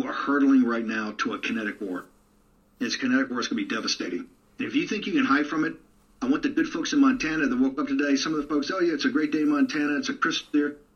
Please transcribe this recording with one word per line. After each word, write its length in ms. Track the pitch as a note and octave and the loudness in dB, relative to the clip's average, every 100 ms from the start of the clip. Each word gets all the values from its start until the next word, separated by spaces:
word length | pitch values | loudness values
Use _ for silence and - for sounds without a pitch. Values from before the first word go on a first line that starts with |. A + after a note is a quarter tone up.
are 80 | B2+ | -4
hurtling 520 | - C#3 C#3+ C#3 C3 | -4 0 4 6 6
right 200 | A#2 A#2 | 4 0
now 280 | A2 A2 G#2+ | -2 -4 -4
to 200 | - A2+ | -4 -4
a 60 | G2+ | -2
kinetic 420 | - A2+ G#2 F#2+ | -4 -4 -4 -6
war. 240 | G2 F2 - _ _ _ _ _ _ - | -8 -8 -10 _ _ _ _ _ _ -8
And 80 | B2+ | -6
it's 80 | |
a 40 | - | -2
kinetic 320 | C3 C3 B2 | 2 2 0
war. 80 | B2 | -4
It's 100 | G#2+ | -4
gonna 140 | A2 | -4
be 60 | G2 | -4
devastating. 580 | A2 - - F2+ F2 - _ _ - | -4 -4 -4 -4 -6 -8 _ _ -8
And 100 | B2 | -2
if 60 | |
you 120 | C#3+ E3 | -2 -2
think 200 | G#3+ G#3 | -4 0
you 80 | |
can 100 | D#3+ | 0
hide 220 | C3 C#3+ D3 | 2 2 2
from 180 | D#3+ | -2
it, 100 | D#3+ - _ _ _ - | -2 -4 _ _ _ -8
I 80 | B2 | 0
want 140 | D3+ | 0
the 80 | - | 2
good 180 | - - | 0 -2
folks 240 | E3 - | -2 0
in 80 | D3 | 4
Montana 460 | C3+ B2 D#3 D#3 C3 | 4 4 -2 0 0
that 120 | B2 | 2
woke 200 | C3+ C3+ | 0 0
up 100 | C#3 | -2
today. 280 | C#3 C#3+ C3+ | 0 2 0
Some 180 | D#3+ | 0
of 80 | D#3 | -2
the 60 | C#3+ | 0
folks, 220 | D3 C3+ | -2 -2
"Oh, 100 | C#3+ | 0
yeah, 120 | F3 | 2
it's 140 | D3 C3+ | 2 0
a 40 | |
great 220 | C3+ D3+ | 0 0
day 80 | D3+ | 0
in 80 | D3+ | 2
Montana. 480 | D3 C3 D3+ D3 C#3+ | 2 2 0 0 -2
It's 140 | C#3 | -4
a 40 | |
crisp 400 | C3+ E3 - - | -2 -2 -2 0
year." 220 | D3 D3 - _ | 0 0 -4 _